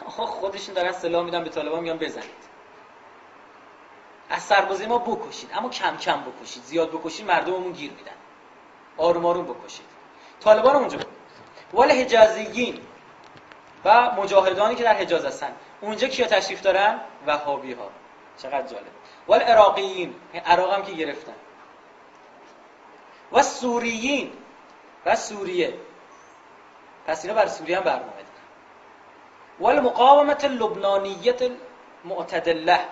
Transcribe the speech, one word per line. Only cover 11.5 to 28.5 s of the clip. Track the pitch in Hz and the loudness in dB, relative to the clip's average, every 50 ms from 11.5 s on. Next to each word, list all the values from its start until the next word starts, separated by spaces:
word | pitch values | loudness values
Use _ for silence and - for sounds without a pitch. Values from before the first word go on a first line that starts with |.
| - - - - | -20 -20 -20 -4
والحجازیین | - 208 269 294 285 254 254 - 226 226 220 214 220 220 220 - - 233 247 202 - - - - - - - - - - - - - - - - - - - - - - - | 2 4 4 6 6 2 2 2 8 8 8 8 6 -2 -8 -8 -4 -4 -4 -4 -6 -12 -16 -20 -20 -20 -20 -20 -20 -20 -20 -20 -20 -20 -20 -20 -20 -20 -20 -20 -20 -2 4
و | 185 214 247 247 226 | 6 6 6 6 4
مجاهدانی | - 196 196 190 202 196 185 190 185 190 208 220 247 | 0 -2 -2 4 4 4 4 4 2 2 2 0 2
که | 240 240 | 2 2
در | 226 208 | 2 4
حجاز | 196 180 - 170 156 139 | 2 2 0 0 0 0
هستن. | 135 127 - 143 131 - - - - - - | -4 -6 -6 -10 -10 -10 -14 -20 -20 -20 -12
اونجا | 202 208 214 196 240 262 | -10 -10 -4 -2 -2 -2
کیا | - 254 240 | 0 -2 0
تشریف | - 208 190 185 - 190 - | 2 2 2 2 -2 -8 0
دارن؟ | - 190 180 190 202 214 226 - - - - - 147 | 0 2 2 4 4 2 2 0 -10 -16 -18 -8 -4
وهابی‌ها. | 147 147 147 147 143 139 127 127 131 120 120 104 98 - - - - - - - - - - | -2 -2 -2 -2 -4 -6 -6 -6 -12 -12 -12 -14 -16 -16 -20 -20 -20 -20 -20 -20 -20 -20 -16
چقدر | - 131 143 135 127 | -12 -6 -6 -6 -6
جالب. | - - - - - - - - - - - - - | -6 -12 -14 -16 -16 -20 -20 -20 -20 -20 -18 0 2
والعراقیین، | 202 254 - 240 233 220 208 190 - 202 190 190 - 185 175 - - - - - - 170 - | 2 2 4 6 6 8 8 6 6 0 -4 -6 -6 -6 -8 -8 -10 -16 -20 -14 -14 -10 0
عراق | 156 180 180 185 185 | 2 2 2 4 0
هم | 196 - | 0 -2
که | - 208 | -4 -8
گرفتن. | 180 160 156 147 135 - - 120 107 - - - - - - - - - - - - - - - - - - - - - - - - - - - - - - - - - - - - - - - | -8 -8 -6 -8 -8 -12 -14 -18 -20 -20 -20 -20 -20 -20 -20 -20 -20 -20 -20 -20 -20 -20 -20 -20 -20 -20 -20 -20 -20 -20 -20 -20 -20 -20 -20 -20 -20 -20 -20 -20 -20 -20 -20 -20 -20 -20 -18 2
و | 185 240 | 2 2
سوریین | - - - - 247 247 233 233 233 233 226 220 226 262 285 262 202 - - - - - - - - - - - - - - - - | 2 2 -2 -6 -4 -2 -2 -2 -2 -4 -6 -4 -4 -2 -2 -2 -4 -8 -14 -18 -20 -20 -20 -20 -20 -20 -20 -20 -20 -20 -20 -8 -2
و | 175 220 | -2 -2
سوریه. | 226 - - 214 202 196 175 185 175 156 131 113 - - - - - - - - - - - - - - - - - - - - - - - - - - | -2 -2 -10 -10 -10 -8 -6 -2 -2 -4 -4 -6 -12 -16 -20 -20 -20 -20 -20 -20 -20 -20 -20 -20 -20 -20 -20 -20 -20 -20 -20 -20 -20 -20 -20 -20 -14 -8
پس | - 160 - - | -8 -8 -6 -6
اینا | 180 220 | -4 0
بر | 220 202 | 0 0
سوریه | - - - 160 151 180 | 0 -2 -8 -6 -4 -4
هم | 190 185 | 0 0
برنامه | 160 131 117 - - | -2 -2 -2 -6 -12
دارن. | - - - - - - - - | -16 -18 -20 -20 -20 -20 -20 -20